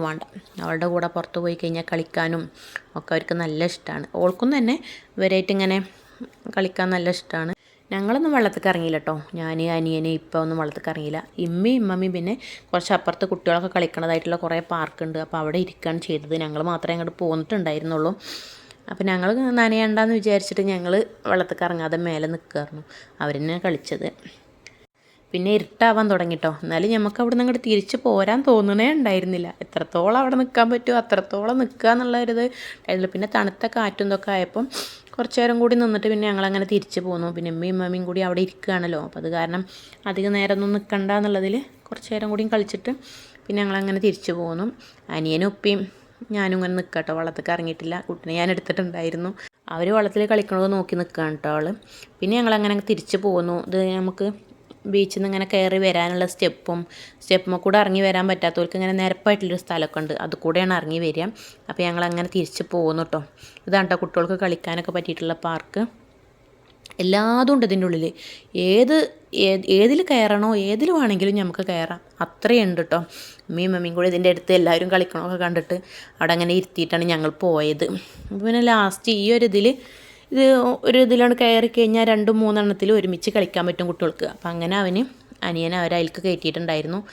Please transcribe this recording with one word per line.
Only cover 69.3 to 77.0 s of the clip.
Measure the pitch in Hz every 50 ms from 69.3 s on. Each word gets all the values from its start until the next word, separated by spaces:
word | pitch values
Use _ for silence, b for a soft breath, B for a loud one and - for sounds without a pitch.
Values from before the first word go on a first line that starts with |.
| - - 196
ഏത്, | 190 196 190 190 - 190 190
ഏതിൽ | 208 240 294 330 370 -
കയറണോ | 285 240 220 208 208 202 208 220 220 202 190 196
ഏതിൽ | 214 220 294 349 349
വേണമെങ്കിലും | 320 269 220 202 180 190 196 202 208
നമുക്ക് | 190 180 165 - 185 196
കയറാം, | 180 165 165 - 175 175 - - _ - 170
അത്രയും | - - - - 214 240 233 214 185
ഉണ്ട് | 175 170 165 165
ട്ടോ. | 160 175 170 B B B B B B B _ -
ഉമ്മയും | 160 170 180 190 185
മമ്മിയും | 175 175 170 170
കൂടി | 175 175 185
ഇതിൻ്റെ | 175 175 180 180 175
അടുത്ത് | 165 - - 185 185
എല്ലാവരും | 170 170 165 170 175 185 190
കളിക്കണമൊക്കെ | 185 180 180 - 165 170 175 185 175 180
കണ്ടിട്ട് | 175 175 170 156 - 180 180 185 B B B B B B -
അവിടെ | 165 165 170
അങ്ങനെ | 170 175 175 175 185
ഇരുത്തിയിട്ടാണ് | 180 - - - 165 165 170 165